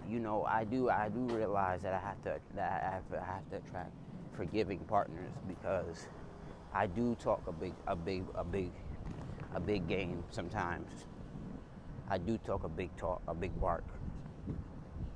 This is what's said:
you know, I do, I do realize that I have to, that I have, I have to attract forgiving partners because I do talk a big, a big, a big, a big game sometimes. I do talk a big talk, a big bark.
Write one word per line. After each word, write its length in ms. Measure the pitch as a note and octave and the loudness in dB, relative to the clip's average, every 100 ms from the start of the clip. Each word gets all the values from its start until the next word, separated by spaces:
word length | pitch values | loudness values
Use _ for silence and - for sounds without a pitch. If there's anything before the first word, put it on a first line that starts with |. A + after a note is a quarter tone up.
| - | 0
you 120 | A#2 | 0
know, 260 | A2 G#2+ B1 | 2 4 6
I 180 | A2 | 4
do, 260 | A2 C3 B2 | 4 4 6
I 200 | G2 G#2+ | 6 4
do 120 | A2 | 2
realize 600 | B2+ A#2 G#2 G2+ F#2+ F2+ | 2 4 4 6 4 4
that 120 | F#2 | 2
I 60 | F#2 | 0
have 220 | G2 G2 | 0 -2
to, 160 | G2 D2+ - G2 | -2 -2 -4 -2
that 280 | F#2 F#2+ | 0 2
I 100 | F#2+ | 0
have, 100 | F#2+ - | -2 -2
I 140 | D#2+ F2+ | -4 -2
have 240 | F#2 - | -4 -4
to 80 | F#2+ | -8
attract 340 | - F#2 F2 - - - - - | -6 -6 -6 -8 -10 -10 -8 -4
forgiving 420 | F2 G#2 F#2+ F2+ | 0 2 2 0
partners 520 | - G#2 - E2 F2+ - F#2+ | 2 4 4 -2 -6 -6 -6
because 600 | F2 F#2 F#2 E2+ E2+ - - - - - - - | -4 2 2 0 -4 -8 -10 -10 -10 -10 -10 -2
I 120 | G2 G#2 | 2 4
do 300 | F2+ A#2+ A2+ | 4 2 4
talk 260 | B2 G#2 - | 4 2 2
a 40 | |
big, 220 | E2 F#2 D#2+ - | -2 -4 -2 0
a 80 | F#2 | 0
big, 280 | E2+ F#2+ F2+ - | 0 -2 -2 -2
a 80 | |
big, 280 | F2 G2 F2+ - - - - - - - - F#2+ | 0 0 0 -4 -6 -6 -6 -6 -6 -6 -4 -2
a 40 | |
big 280 | F2 G#2 E2+ | 2 2 2
game 360 | F#2+ F2+ F2 E2+ | 2 2 -2 -4
sometimes. 600 | G#2+ F2+ G#2 F2 D#2+ E2+ - - - - - - - - - - - - | -4 -2 0 0 0 -4 -8 -10 -10 -8 -8 -6 -8 -10 -12 -10 -6 0
I 120 | F#2+ | 0
do 180 | F2 A2 | 2 2
talk 260 | - G2 | 2 0
a 60 | F2+ | 0
big 260 | D#2+ F#2 - | -2 -2 0
talk, 260 | F#2 F2 - | 0 0 0
a 60 | |
big 260 | E2+ F#2 - | -2 0 2
bark. 240 | F2+ E2 - - - - - - - - - - - - - | 4 2 0 -4 -4 -4 -6 -6 -4 -4 -4 -8 -8 -4 -4